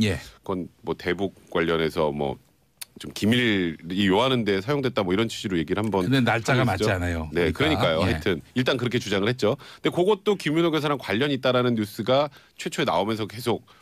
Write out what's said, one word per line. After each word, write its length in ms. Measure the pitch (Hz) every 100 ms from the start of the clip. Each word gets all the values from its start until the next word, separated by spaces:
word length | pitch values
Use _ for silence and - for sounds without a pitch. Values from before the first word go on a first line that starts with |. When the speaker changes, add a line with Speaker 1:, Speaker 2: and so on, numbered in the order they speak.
Speaker 1:
예. 160 | 107 76 - -
Speaker 2:
그건 300 | - 92 85 _
뭐 140 | - 80
대북 540 | 90 87 95 - -
관련해서 640 | 87 85 82 80 82 76
뭐 260 | 71 71 - _ _ _ - - -
좀 140 | -
기밀이 960 | - 101 123 120 98 87 73 80 92 98
요하는 400 | 95 131 127 104
데 160 | 98
사용됐다 400 | 104 147 131 -
뭐 100 | 92
이런 160 | 95 113
취지로 300 | - 107 90
얘기를 260 | 76 80
한번 200 | 107 98
Speaker 1:
근데 140 | 90 135
날짜가 380 | 117 113 117 127 127
Speaker 2:
하겠죠. 200 | 92 107
Speaker 1:
맞지 40 | 92
않아요. 320 | 87 85 80
Speaker 2:
네, 220 | 80 82
Speaker 1:
그러니까. 300 | 80 147 147
Speaker 2:
그러니까요. 180 | 90 80
Speaker 1:
예. 120 | 104
Speaker 2:
하여튼 280 | 98 101 80 -
일단 240 | 123 131 135
그렇게 200 | 120 117
주장을 300 | 107 98 104
했죠. 300 | 127 104 143 - -
근데 120 | -
그것도 420 | - 180 208 - 196
김윤호 340 | 156 156 170
교사랑 260 | 151 147 135
관련이 380 | - 101 147
있다라는 400 | 135 127 123 123
뉴스가 560 | 113 104 - 110 135 147 - - -
최초에 300 | 180 - 135
나오면서 400 | 85 101 110 101
계속 400 | 104 120 104 - -